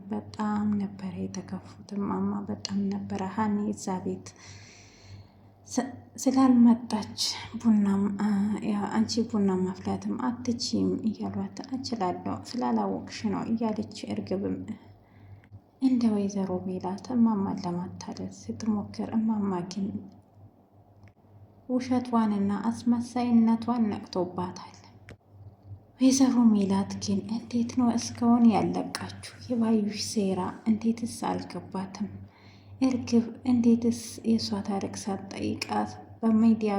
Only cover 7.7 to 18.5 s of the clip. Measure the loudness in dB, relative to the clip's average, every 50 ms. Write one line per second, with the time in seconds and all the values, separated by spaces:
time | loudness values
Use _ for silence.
7.7 | 6 6 6 4 4 2 2 0 0 0 0 0 2 2 0 0 0 -2 -2 -2
8.7 | -2 -2 -2 -2 0 0 0 0 0 -2 -2 0 0 2 2 2 2 2 0 -2
9.7 | -2 -4 -6 -6 -4 -4 -4 -6 -6 -4 -4 -4 -4 -4 -4 -4 -4 -4 -4 -2
10.7 | 0 0 2 2 0 0 0 -2 -4 -4 -4 -6 -6 -6 -6 -6 -8 -10 -10 -8
11.7 | -8 -8 -6 -6 -4 -2 -2 -2 -2 -4 -6 -6 -6 -8 -8 -8 -6 -4 -2 0
12.7 | 0 0 0 0 -2 -4 -6 -10 -10 -6 -4 -4 -2 -4 -2 -2 -2 0 0 -2
13.7 | -2 -4 -6 -8 -10 -12 -10 -6 -6 -6 -4 -4 -4 -2 -2 -4 -4 -6 -6 -10
14.7 | -12 -12 -16 -20 -20 -20 _ _ -20 -20 -20 -20 -20 -20 -20 -20 -20 -20 -20 _
15.7 | _ _ 2 2 4 4 4 4 4 2 2 0 0 -2 -2 -2 -2 -2 -4 -4
16.7 | -6 -4 -4 -4 -6 -6 -6 -2 2 4 4 4 4 2 0 0 -2 -2 -4 -4
17.7 | -4 -4 -4 -6 -8 -12 -12 -10 -10 -8 -10 -10 -10 -12 -12 -10